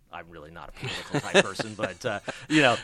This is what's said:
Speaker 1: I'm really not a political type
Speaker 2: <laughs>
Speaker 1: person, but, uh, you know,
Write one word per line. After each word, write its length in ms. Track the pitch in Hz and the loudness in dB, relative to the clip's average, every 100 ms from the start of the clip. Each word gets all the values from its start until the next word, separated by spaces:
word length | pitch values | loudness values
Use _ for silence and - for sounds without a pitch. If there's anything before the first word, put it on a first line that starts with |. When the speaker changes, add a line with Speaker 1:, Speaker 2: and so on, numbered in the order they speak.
| _ | _
Speaker 1:
I'm 160 | 87 85 | -14 -12
really 220 | 82 76 | -14 -14
not 200 | 85 73 | -14 -14
a 20 | |
political 480 | - 131 - - 143 | -10 -8 -8 -4 -4
type 240 | - 185 | 2 4
Speaker 2:
<laughs> 60 | 107 | 4
Speaker 1:
person, 240 | 95 110 104 | -2 -6 -4
but, 280 | 104 92 | -6 -4
uh, 140 | 123 101 - - - | -4 -4 -6 -10 2
you 140 | 151 | 6
know, 140 | 135 110 | 6 4